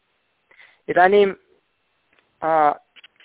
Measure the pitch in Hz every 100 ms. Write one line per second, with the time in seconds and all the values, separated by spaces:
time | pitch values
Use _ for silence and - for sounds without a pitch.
0 | _ _ _ _ _ _ _ _ - 160
1 | 185 208 196 185 _ _ _ _ _ _
2 | _ _ _ _ 160 160 147 - _ -
3 | - _